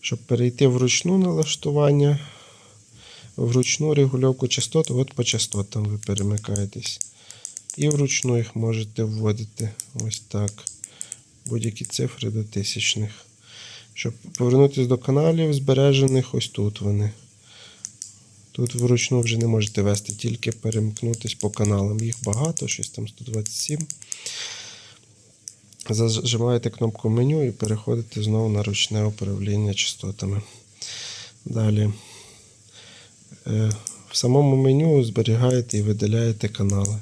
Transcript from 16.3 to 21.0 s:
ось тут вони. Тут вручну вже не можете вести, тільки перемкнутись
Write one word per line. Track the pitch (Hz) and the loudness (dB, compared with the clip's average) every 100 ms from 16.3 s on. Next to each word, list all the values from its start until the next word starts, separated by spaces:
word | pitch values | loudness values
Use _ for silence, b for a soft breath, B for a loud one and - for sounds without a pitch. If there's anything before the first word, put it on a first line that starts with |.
| 123 | -4
ось | - | -4
тут | - 104 104 | -2 -4 -2
вони. | 101 101 104 107 - _ B B B B B - - - - - - | 0 2 0 -4 -20 _ B B B B B -14 -16 -16 -20 -20 -18
Тут | - 123 120 | -4 -2 0
вручну | 120 123 - 127 | 2 2 2 0
вже | 117 113 | 2 0
не | 117 | 2
можете | 113 104 107 | 2 0 0
вести, | 101 101 - | 2 0 -2
тільки | - 117 117 - | -6 -4 -4 -4
перемкнутись | 110 110 110 107 107 | -4 -4 -2 -2 -2